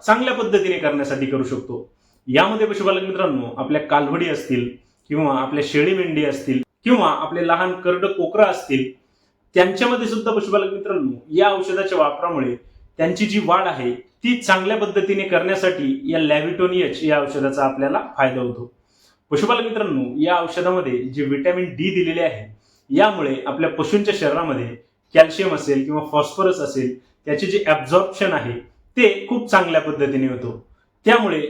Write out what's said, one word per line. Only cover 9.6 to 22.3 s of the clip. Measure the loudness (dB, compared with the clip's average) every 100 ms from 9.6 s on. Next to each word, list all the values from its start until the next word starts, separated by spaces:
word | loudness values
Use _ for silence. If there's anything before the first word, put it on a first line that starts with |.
| 4 2 0 0 -2
सुद्धा | -4 -2
पशुपालक | -2 0 0 0
मित्रांनो, | -4 -4 -2 -2 -4 -2
या | 2 4
औषधाच्या | 2 -2 -2 0 2
वापरामुळे | 0 0 -4 -2 -4 -6 -12 -20 -14 -4
त्यांची | -2 0 -2
जी | 0 2
वाढ | 2 2
आहे | -2 -4
ती | -6 -10 _ -2 0
चांगल्या | 2 2 2 0
पद्धतीने | 0 0 0 0
करण्यासाठी | 0 0 2 0 0 0 -2 -2
या | -2 0
लॅव्हिटोन | 2 2 0 0 0
एच | 2 0 -2
या | 2 2
औषधाचा | 2 0 -2 0
आपल्याला | 0 0 0 -2 -4 0
फायदा | 0 0
होतो. | -4 -6 -12 _ _ _ _ _ -2
पशुपालक | 0 2 2
मित्रांनो, | 0 0 0 -2 -2 0
या | 2 2
औषधामध्ये | 0 -2 0 0 0 -2
जे | -4 -4 -2
व्हिटॅमिन | 0 0 0 -2
डी | -4 -2 0
दिलेले | 0 0
आहे | -2